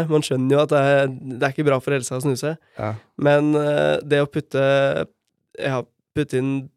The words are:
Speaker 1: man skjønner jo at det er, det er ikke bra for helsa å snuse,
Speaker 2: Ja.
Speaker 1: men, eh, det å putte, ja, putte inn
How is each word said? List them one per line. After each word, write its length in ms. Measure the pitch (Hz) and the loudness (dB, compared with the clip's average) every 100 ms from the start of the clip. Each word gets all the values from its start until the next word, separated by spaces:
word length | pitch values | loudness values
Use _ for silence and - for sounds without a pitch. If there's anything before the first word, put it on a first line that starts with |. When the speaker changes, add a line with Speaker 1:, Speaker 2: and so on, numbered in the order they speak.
| 160 | 2
Speaker 1:
man 160 | 151 | 0
skjønner 320 | - 131 131 143 | 0 -2 2 2
jo 60 | |
at 80 | 151 | 2
det 80 | 147 | 2
er, 280 | 139 139 139 | 4 2 0
det 320 | 127 131 120 | -4 -12 -4
er 80 | 139 | -4
ikke 140 | 135 147 | 0 0
bra 120 | 131 | 0
for 80 | 139 | 0
helsa 240 | 139 123 127 | -4 -4 -4
å 80 | |
snuse, 300 | 143 127 147 160 _ - | -4 -2 -4 -8 _ -8
Speaker 2:
Ja. 160 | 107 110 - - | -8 -8 -12 -2
Speaker 1:
men, 320 | 143 147 151 151 | 2 4 4 2
eh, 380 | 147 147 151 147 | 2 2 2 0
det 220 | 147 143 | 0 0
å 60 | 143 | 0
putte, 320 | 156 - 135 135 139 139 156 - _ _ _ _ - | -4 -4 0 2 2 2 -2 -6 _ _ _ _ -8
ja, 220 | 139 127 120 _ _ 151 | -4 -4 -8 _ _ -6
putte 240 | 143 127 | -2 -2
inn 300 | 135 135 135 | -2 -4 -8